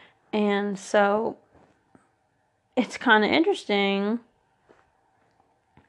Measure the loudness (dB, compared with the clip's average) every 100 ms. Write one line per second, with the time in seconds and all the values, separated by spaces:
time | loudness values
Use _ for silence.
0 | -20 _ _ -2 0 0 -4 -8 -2 2
1 | 2 0 -4 -10 _ _ _ _ _ _
2 | _ _ _ _ _ _ _ -4 -4 -2
3 | 4 4 4 2 0 -2 -2 -2 0 -2
4 | -4 -6 -8 _ _ _ _ _ _ _
5 | _ _ _ _ _ _ _ _